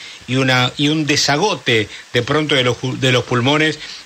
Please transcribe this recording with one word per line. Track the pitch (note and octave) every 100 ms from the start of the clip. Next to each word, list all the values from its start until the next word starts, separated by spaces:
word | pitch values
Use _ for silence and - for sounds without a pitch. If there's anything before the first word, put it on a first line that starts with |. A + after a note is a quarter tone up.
| - - -
y | C3
una, | C3 B2+ B2 -
y | D3
un | D#3 D3
desagote | C#3+ - D3 G#3 D3+ - A2+ G2+ - -
de | B2
pronto | A#2 D3 D#3 C#3
de |
los | B2 A#2+
ju-, | C3 B2
de | B2+
los | B2
pulmones, | - B2 B2+ D3+ D#3 D3 - -